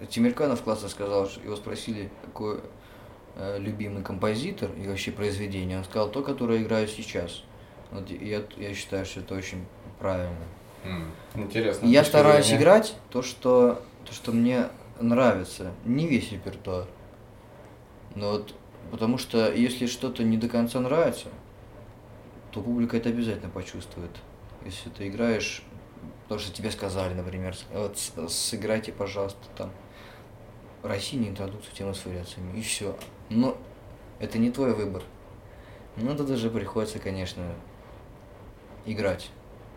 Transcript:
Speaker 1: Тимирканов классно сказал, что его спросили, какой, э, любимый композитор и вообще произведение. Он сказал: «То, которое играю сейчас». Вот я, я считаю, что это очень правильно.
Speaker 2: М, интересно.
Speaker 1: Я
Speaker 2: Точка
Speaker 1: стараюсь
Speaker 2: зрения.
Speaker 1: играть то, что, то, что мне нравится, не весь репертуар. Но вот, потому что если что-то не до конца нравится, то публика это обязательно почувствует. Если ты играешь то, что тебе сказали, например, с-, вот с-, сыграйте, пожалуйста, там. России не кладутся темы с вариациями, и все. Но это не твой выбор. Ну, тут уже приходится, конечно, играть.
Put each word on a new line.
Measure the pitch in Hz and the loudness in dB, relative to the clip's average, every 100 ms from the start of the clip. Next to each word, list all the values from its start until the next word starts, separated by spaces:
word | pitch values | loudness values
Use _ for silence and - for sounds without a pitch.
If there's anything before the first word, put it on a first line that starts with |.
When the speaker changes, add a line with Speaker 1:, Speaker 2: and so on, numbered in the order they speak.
| - | -6
Speaker 1:
Тимирканов | - 120 - 147 120 | 2 2 4 2 2
классно | - 107 101 | 0 -2 -2
сказал, | - 101 101 98 | -4 0 2 2
что | - | -2
его | - 104 | -8 -8
спросили, | 104 104 - 107 98 - | -6 -8 -6 -6 -6 -10
какой, | - - 107 104 - - - - - - - - | -14 -6 -4 -4 -8 -16 -20 -20 -20 -20 -18 -10
э, | 95 101 | -6 -4
любимый | 101 104 104 101 | -4 -4 -6 -6
композитор | 98 98 107 110 160 208 - - | -6 -2 0 0 -2 -4 -6 -6
и | 98 | -6
вообще | 98 - | -4 -4
произведение. | - 104 98 101 95 92 92 | -2 -2 -2 -4 -4 -4 -4
Он | |
сказал: | 92 117 107 | -4 -2 0
«То, | 135 | 0
которое | 139 123 120 113 | -4 -2 2 2
играю | 110 110 107 | 4 2 0
сейчас». | - 110 95 87 - - - - - - | -4 -6 -4 -4 -8 -14 -20 -20 -20 -12
Вот | 98 95 | -10 -8
я, | 87 98 104 104 - | -8 -4 -4 -4 -8
я | 101 | -8
считаю, | 101 - 98 95 | -8 -4 -4 -4
что | - | -6
это | 90 95 | -6 -6
очень | 95 92 90 - - - | -6 -8 -10 -14 -18 -6
правильно. | 98 92 90 85 85 - - - | -2 -2 -2 -6 -10 -14 -20 -14
Speaker 2:
М, | 92 90 80 82 - - | -8 -8 -8 -12 -10 -8
интересно. | 101 110 110 - 120 | -2 0 2 4 8
Speaker 1:
Я | 131 | 10
Speaker 2:
Точка | 151 151 | 10 8
Speaker 1:
стараюсь | 147 147 143 | 10 10 8
Speaker 2:
зрения. | 139 | 8
Speaker 1:
играть | 151 214 226 - - | 10 10 8 -2 -4
то, | 123 | -4
что, | 123 - 127 127 123 117 - - - | -2 0 6 8 8 6 -4 -18 -16
то, | |
что | - - | -8 0
мне | 117 117 127 - - - - | 4 4 4 2 -4 -16 -2
нравится, | 117 120 127 98 92 - 92 92 113 | 2 6 6 6 0 -6 -8 -6 -2
не | 131 165 | 0 4
весь | 123 - | 2 2
репертуар. | 98 98 90 - 92 90 - - - - - - - - - - - - 101 | -6 -8 -8 -4 -4 -4 -12 -20 -20 -20 -20 -20 -20 -20 -20 -20 -20 -14 -6
Но | 101 | -2
вот, | 104 - - - - - | -2 -4 -14 -20 -18 -12
потому | 113 113 127 | 0 2 2
что | - 117 110 | 2 4 4
если | 80 123 123 120 | 6 2 2 -2
что-то | - 135 123 | 0 -4 0
не | 113 110 | 2 4
до | 117 | 2
конца | 117 117 131 | 2 2 2
нравится, | 127 151 156 - - - - - - - - - - - - - - | 2 4 4 2 -8 -14 -18 -20 -20 -18 -18 -20 -20 -20 -20 -20 -12
то | 107 | -6
публика | 104 120 117 117 | -2 2 2 2
это | 120 | 0
обязательно | 117 117 95 92 | 0 0 -2 -6
почувствует. | 92 90 95 - - 87 - - - - - - | -8 -8 -10 -12 -12 -12 -12 -18 -20 -18 -14 -12
Если | 90 - | -12 -12
ты | - 98 | -8 -8
играешь | 101 117 107 92 - - - - - - - - | 0 2 2 0 -6 -12 -18 -18 -16 -16 -16 -8
то, | 107 | -6
что | 92 | -6
тебе | - 107 | -6 -6
сказали, | - 98 95 92 | -4 -2 -2 -2
например, | 90 90 92 92 92 | -2 -4 -4 -6 -6
с-, | - | -8
вот | 95 104 98 | -4 -4 -4
с-, | - - 82 | -8 -6 -4
сыграйте, | - - 107 107 110 110 | -2 -2 -2 0 0 -2
пожалуйста, | - 98 101 98 - - - | -6 -4 -2 -4 -6 -14 -10
там. | 95 95 - - - - - - - - - - 104 | -10 -10 -18 -20 -20 -20 -20 -20 -20 -20 -20 -12 -6
России | 101 - 139 | -4 -4 -2
не | 107 98 | -2 -4
кладутся | 98 104 - | -6 -8 -14
темы | - 98 95 | -8 -6 -6
с | - | -8
вариациями, | 90 90 - 90 101 | -8 -8 -10 -8 -6
и | |
все. | 113 - 101 - - - - | -4 -4 -4 -8 -12 -18 0
Но | 110 131 - - - - - - - | 2 4 0 -8 -18 -18 -18 -18 -10
это | 110 113 | -4 2
не | 117 | 2
твой | 127 131 | 4 2
выбор. | 107 101 92 - - - - - - - - - - | 2 0 -4 -10 -16 -20 -20 -20 -20 -20 -20 -14 -4
Ну, | 117 143 | -2 0
тут | 143 | 0
уже | 131 113 | 0 0
приходится, | 110 98 113 107 - | -2 -2 -2 -2 -4
конечно, | - 95 92 - 90 87 - - - - - - - - - - - - - | -6 -4 -4 -6 -8 -8 -14 -20 -20 -20 -18 -20 -20 -20 -18 -20 -20 -12 -6
играть. | 104 101 87 - - - - - | -2 0 -2 -6 -16 -20 -20 -20